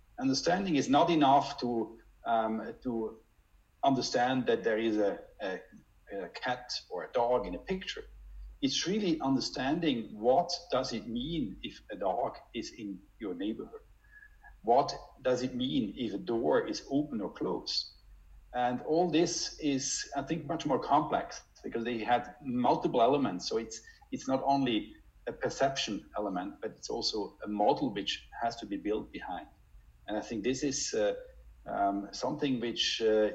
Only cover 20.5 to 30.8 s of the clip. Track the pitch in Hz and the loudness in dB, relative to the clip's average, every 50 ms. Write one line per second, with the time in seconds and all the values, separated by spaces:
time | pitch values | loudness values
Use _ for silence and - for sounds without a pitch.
20.5 | 160 156 - 147 131 120 - - 139 151 151 - - - - - - - - _ | -6 -4 0 0 0 0 2 4 4 4 4 2 0 -2 -2 -6 -10 -16 -18 _
21.5 | _ - - - - 117 113 123 123 110 107 120 123 117 - - - - - 135 | _ -14 -10 -6 -6 -4 -2 -2 -4 -2 2 2 2 2 2 -4 -12 -10 -6 -4
22.5 | 120 123 123 135 160 - - 160 - 104 113 123 143 143 131 104 90 90 - - | 0 2 4 4 4 4 2 2 4 6 6 6 6 4 2 0 -2 -4 -4 -2
23.5 | 113 113 113 110 - - - - - _ - _ - - - 135 131 127 - 139 | -2 -2 -2 -4 -10 -14 -16 -18 -20 _ -10 _ -8 -6 -2 -2 0 2 4 4
24.5 | 139 139 135 123 113 104 104 - - - - - _ - - - - - - - | 4 4 4 2 2 0 -2 -4 -10 -20 -20 -20 _ -10 -10 -10 -6 -4 -4 -4
25.5 | - - 135 135 135 - - - 101 - - - - - 104 98 95 90 92 98 | 0 2 2 2 2 0 -2 -2 -4 -6 -8 -8 -6 -4 -2 -2 -2 -2 -4 -6
26.5 | - - - - - - - - 113 117 110 - - 107 98 92 - - - 104 | -8 -8 -8 -8 -8 -10 -8 -6 -4 -2 -2 -2 -2 -2 -4 -6 -8 -10 -8 -4
27.5 | 104 104 104 107 - - 151 123 98 101 98 - - - - - - - 117 117 | 0 4 4 4 4 4 0 -2 -2 -2 -2 -4 -4 -6 -8 -14 -8 -4 -4 -4
28.5 | - - - 101 101 - - 104 107 107 - - - 139 - - 90 87 - - | -4 -6 -6 -6 -6 -4 -2 0 0 -2 -2 -6 -12 -12 -10 -10 -10 -10 -12 -14
29.5 | - _ _ _ - - - - - _ - - 104 113 - - 120 107 95 127 | -20 _ _ _ -20 -20 -20 -20 -20 _ -8 -6 -6 -6 -4 -4 -6 -2 -2 -2
30.5 | 135 - 151 139 - - | 0 0 -2 -2 -2 -2